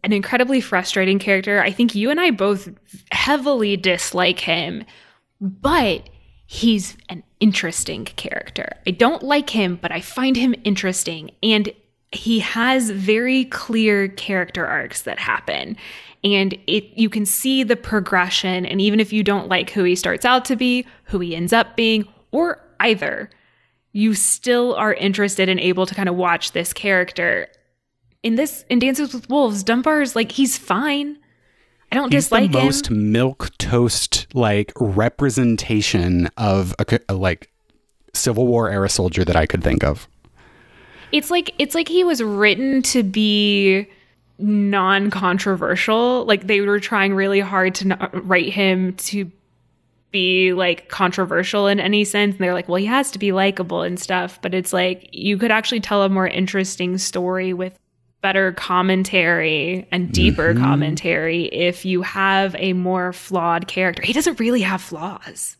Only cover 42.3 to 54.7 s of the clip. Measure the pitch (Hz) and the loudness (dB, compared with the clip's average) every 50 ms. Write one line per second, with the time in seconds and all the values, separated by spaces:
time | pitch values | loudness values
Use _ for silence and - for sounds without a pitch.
42.3 | 208 196 208 214 196 180 262 269 269 269 254 - - 254 226 190 190 214 214 214 | 0 2 4 4 4 2 0 0 0 0 0 2 2 2 0 2 2 2 2 2
43.3 | 208 208 208 208 208 202 196 196 190 190 202 - - _ _ _ _ _ _ _ | 4 2 2 4 2 4 4 4 2 2 0 -6 -14 _ _ _ _ _ _ _
44.3 | _ _ - 208 208 208 202 202 202 202 185 185 196 196 202 208 202 190 190 180 | _ _ -2 0 2 2 2 2 2 2 2 2 2 2 2 0 -2 0 0 0
45.3 | 180 190 - 202 190 175 165 - - 185 - - 220 226 240 247 254 254 233 226 | 0 0 0 0 -2 0 0 -2 -2 -2 0 0 2 2 2 2 0 0 0 0
46.3 | 208 202 190 190 220 202 202 202 202 208 202 - 233 208 196 196 196 190 196 196 | 0 0 0 0 0 2 2 2 0 0 0 -2 0 0 2 2 2 0 0 2
47.3 | 196 196 202 190 196 190 185 185 185 - 196 190 185 190 190 - - 185 - 180 | 2 0 0 0 0 2 2 2 0 0 -2 -2 0 0 -4 -6 -6 -8 -2 0
48.3 | 185 175 170 - 196 196 202 190 185 185 185 185 185 185 - - - 202 196 175 | 2 2 2 0 -2 0 2 2 2 2 0 -2 -2 -4 -8 -6 -4 -6 -6 -6
49.3 | - _ _ _ _ _ _ _ _ _ _ _ _ _ _ _ - 196 185 180 | -10 _ _ _ _ _ _ _ _ _ _ _ _ _ _ _ -4 -2 0 2
50.3 | 185 185 185 185 180 180 185 180 170 170 - - - - 196 180 180 - 185 180 | 2 2 2 2 2 2 0 0 0 -2 -4 -14 -2 0 0 0 2 0 -2 0
51.3 | 175 170 185 - - 208 202 196 202 202 - 190 202 208 208 202 208 208 208 208 | 0 -2 -2 0 0 0 2 2 2 2 2 2 2 2 0 2 2 2 2 2
52.3 | 196 190 190 180 180 175 180 - 175 185 196 208 240 269 277 - - 196 202 202 | 0 0 0 0 0 -2 -2 -2 -2 0 0 0 0 0 0 -2 -4 -4 -2 0
53.3 | 185 190 190 196 190 190 185 170 180 175 180 180 180 180 - - 190 180 180 185 | 2 2 2 2 0 -2 -6 -4 -4 -4 -4 -4 -4 -6 -4 -4 -2 -2 -2 -6
54.3 | - - - 185 180 185 180 - | -10 -8 -8 -4 -4 -2 -4 -2